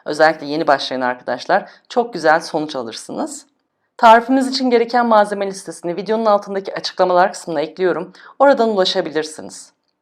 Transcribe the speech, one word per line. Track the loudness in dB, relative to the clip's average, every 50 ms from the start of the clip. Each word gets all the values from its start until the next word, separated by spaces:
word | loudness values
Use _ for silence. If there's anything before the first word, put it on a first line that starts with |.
| -10
özellikle | -4 0 2 4 4 2 0 -6
yeni | -6 -4 -2 2
başlayan | 2 2 0 0 -4 -6 -4
arkadaşlar, | -2 -4 -4 -4 -6 -8 -8 -6 -2 0 0 0 -2 -4 -18 _ _ -6
çok | -2 -2 -2 -2
güzel | -4 -2 2 2 2 2
sonuç | 0 -4 -6 -6 -6 -6 -6
alırsınız. | -8 -10 -10 -12 -14 -14 -12 -10 -8 -8 -8 -10 -14 -20 _ _ _ _ _ _ _ _ _ _
Tarifimiz | 4 6 8 8 6 6 2 0 0 0 -2
için | -4 -2 0 2
gereken | 2 2 2 2 0 0 2
malzeme | 4 4 4 4 2 0 -4 -6
listesini | -6 -8 -10 -12 -14 -14 -10 -8 -8 -6
videonun | -6 -4 -4 -2 0 2
altındaki | 2 2 2 0 -4 -8 -8 -8 -8 -8
açıklamalar | -8 -8 -6 -2 0 0 2 4 4 4 2
kısmına | 0 -4 -10 -6 -4 -4
ekliyorum. | -4 -6 -4 -2 -2 0 0 -2 -6 -12 -16 -20 -20 -8 -2 2
Oradan | 4 4 4 4 2 0
ulaşabilirsiniz. | 2 0 0 0 0 -2 -4 -4 -4 -6 -6 -6 -8 -14 -16 -16 -16 -18 -20 -20 _ _ _ _ _ _